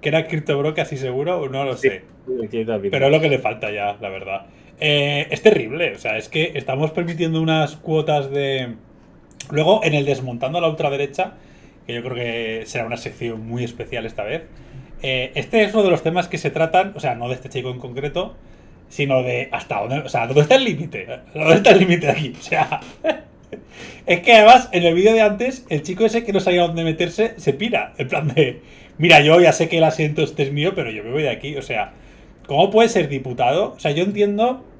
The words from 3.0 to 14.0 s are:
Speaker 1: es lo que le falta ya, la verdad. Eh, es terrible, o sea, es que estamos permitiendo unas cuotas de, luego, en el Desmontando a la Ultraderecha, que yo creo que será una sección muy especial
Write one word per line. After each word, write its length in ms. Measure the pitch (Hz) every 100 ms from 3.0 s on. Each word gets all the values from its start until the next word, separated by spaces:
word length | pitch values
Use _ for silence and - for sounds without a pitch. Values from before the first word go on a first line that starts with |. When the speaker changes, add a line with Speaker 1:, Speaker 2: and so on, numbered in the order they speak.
| 135
Speaker 1:
es 60 |
lo 80 | 156
que 80 | 156
le 100 | 131
falta 320 | 113 110 107
ya, 260 | 104 101 101
la 80 | 104
verdad. 380 | 95 95 95 - - - -
Eh, 480 | 151 147 143 143 147
es 120 | -
terrible, 500 | 220 180 110 147 165
o 40 | -
sea, 180 | 120 110
es 120 | -
que 240 | 156 165
estamos 360 | 143 131 135 156
permitiendo 500 | 156 170 160 165 160
unas 340 | 160 160 151 -
cuotas 540 | - 156 151 147 135
de, 460 | 143 139 135 123 113 - - - - _ - -
luego, 300 | 147 156 190
en 80 | 165
el 120 | 151 139
Desmontando 500 | 131 127 117 131 170
a 20 |
la 60 | 165
Ultraderecha, 680 | 156 160 139 143 - 185 - - - - - -
que 60 |
yo 80 | 120
creo 120 | 120
que 480 | 120 120 117 113 110
será 220 | 107 131 117
una 100 | 117
sección 500 | 117 - 120 113 113
muy 160 | 120
especial 420 | 120 - 110 123